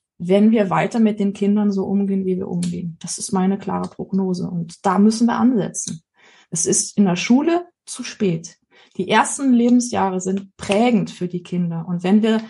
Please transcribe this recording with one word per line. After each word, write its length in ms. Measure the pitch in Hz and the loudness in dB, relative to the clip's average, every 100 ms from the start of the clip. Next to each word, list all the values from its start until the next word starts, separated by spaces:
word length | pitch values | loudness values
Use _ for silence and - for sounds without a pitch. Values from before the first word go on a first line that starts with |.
| _ - | _ -10
wenn 320 | 175 202 214 | 0 4 4
wir 180 | 220 190 | 4 2
weiter 300 | 160 180 240 | 0 0 2
mit 200 | 220 208 | 2 2
den 140 | 202 | -2
Kindern 380 | 196 196 208 208 | 0 0 2 2
so 140 | 196 - | 0 -2
umgehen, 420 | 196 196 196 185 | 0 0 -2 -2
wie 100 | 185 | -2
wir 100 | - | -4
umgehen. 500 | 175 175 175 175 160 | -4 -4 -6 -8 -10
Das 160 | 180 - | -12 -10
ist 140 | - | -4
meine 260 | 190 190 196 | -2 0 -2
klare 320 | 196 180 180 | -4 -6 -6
Prognose 580 | - 185 190 190 180 165 | -10 -6 -4 -2 -4 -6
und 380 | 175 165 - - | -6 -8 -6 0
da 140 | 185 | 4
müssen 260 | 214 220 233 | 4 4 2
wir 120 | 233 | 2
ansetzen. 640 | 233 240 165 - - 160 _ _ _ _ _ | 2 2 -2 -6 -10 -12 _ _ _ _ _
Es 160 | 165 175 | -4 -2
ist 300 | 165 - - | -2 -2 0
in 60 | 196 | 2
der 100 | 175 | 2
Schule 500 | - 254 320 339 349 _ - | 2 2 4 0 -2 _ -16
zu 160 | - | -14
spät. 560 | 247 - 196 165 - - _ _ _ - | -12 -4 -2 -2 -6 -20 _ _ _ -8
Die 120 | 180 | 0
ersten 440 | 220 - - 269 | 0 0 0 2
Lebensjahre 680 | 240 240 247 240 196 190 185 | 4 6 4 2 -2 -2 -2
sind 340 | 185 196 - - | -4 -4 -6 -10
prägend 540 | - 202 247 214 165 | -2 2 2 2 0
für 180 | - 180 | -6 -8
die 140 | 180 | -8
Kinder. 440 | - 180 170 165 165 | -6 -4 -4 -4 -6
Und 160 | 175 | -4
wenn 180 | 185 208 | 2 2
wir 200 | 220 220 220 | 4 0 -4